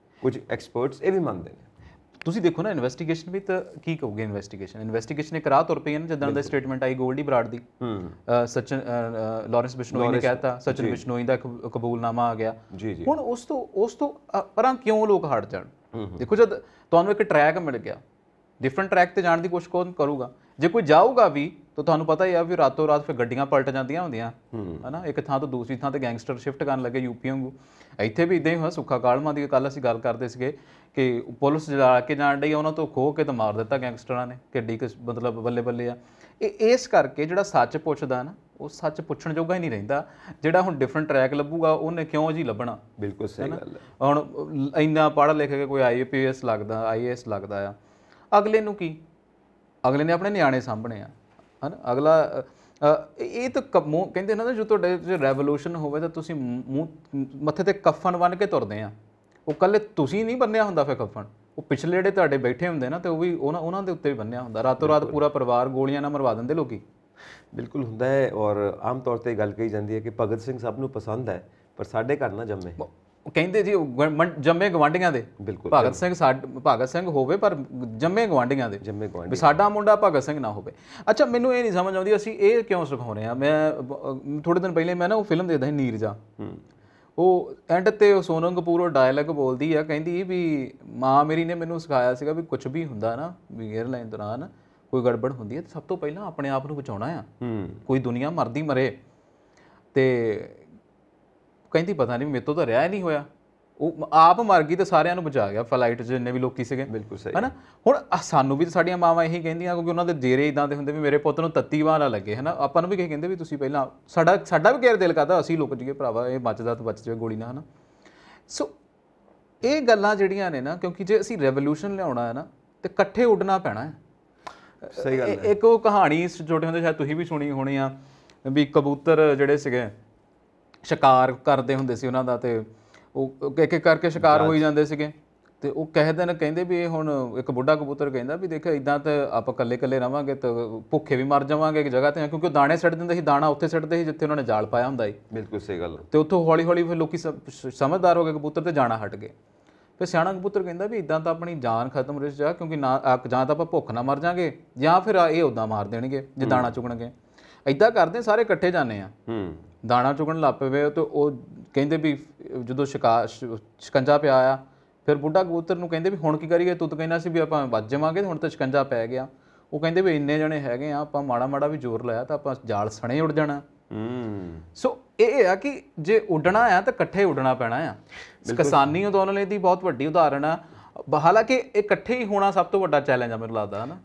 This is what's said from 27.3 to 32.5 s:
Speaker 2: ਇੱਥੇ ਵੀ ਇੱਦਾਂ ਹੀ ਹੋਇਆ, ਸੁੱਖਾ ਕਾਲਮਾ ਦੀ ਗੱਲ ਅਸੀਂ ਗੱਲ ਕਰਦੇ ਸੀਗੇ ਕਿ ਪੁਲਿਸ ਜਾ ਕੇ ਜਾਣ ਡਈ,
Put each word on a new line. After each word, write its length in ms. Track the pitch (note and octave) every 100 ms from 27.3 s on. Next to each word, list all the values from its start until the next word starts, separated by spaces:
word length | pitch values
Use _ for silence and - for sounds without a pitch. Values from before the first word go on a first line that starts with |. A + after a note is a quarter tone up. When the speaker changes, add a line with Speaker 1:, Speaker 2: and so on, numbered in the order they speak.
| C3+ C3 C3 _ _ - -
Speaker 2:
ਇੱਥੇ 260 | A2 C3+ F3
ਵੀ 120 | F3
ਇੱਦਾਂ 140 | D3+
ਹੀ 60 | E3
ਹੋਇਆ, 120 | D#3
ਸੁੱਖਾ 300 | E3+ B2 B2+
ਕਾਲਮਾ 340 | B2 C3 D3+
ਦੀ 140 | C#3+ C#3+
ਗੱਲ 200 | C3 C3+
ਅਸੀਂ 140 | C#3
ਗੱਲ 180 | B2 A2+
ਕਰਦੇ 280 | A#2+ A2+ B2
ਸੀਗੇ 300 | B2 C3 D3+ - - _ -
ਕਿ 280 | C3 A#2+ - A#2+
ਪੁਲਿਸ 300 | C#3 D#3 D#3
ਜਾ 300 | C#3 B2+ B2+
ਕੇ 160 | B2 C#3+
ਜਾਣ 240 | C#3+ C#3
ਡਈ, 140 | D3+